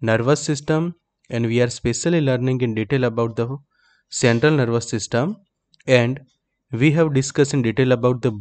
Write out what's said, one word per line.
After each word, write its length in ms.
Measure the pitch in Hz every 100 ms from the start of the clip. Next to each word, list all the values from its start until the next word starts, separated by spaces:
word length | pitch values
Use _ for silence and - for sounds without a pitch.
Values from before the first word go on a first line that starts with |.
| 113
nervous 340 | 113 117 147 -
system 340 | 147 147 156 170 170 _ _ _
and 200 | 120 117
we 60 | 117 120
are 60 | -
specially 420 | 123 117 170 170
learning 400 | 139 127 127 127
in 160 | 123 110
detail 280 | 110 139 123
about 260 | 113 117 110
the 60 | 117 143 _ _ _ _ _
central 500 | - 123 117 151 156
nervous 300 | 120 117 -
system 420 | 113 - 117 151 220 _ _ _ _ -
and 340 | 127 120 131 - _ _ _ _
we 220 | 113 143 156
have 120 | 160 139
discussed 400 | 135 - 139 143
in 80 | 117
detail 280 | 110 131 123
about 240 | 120 127
the 140 | 123 107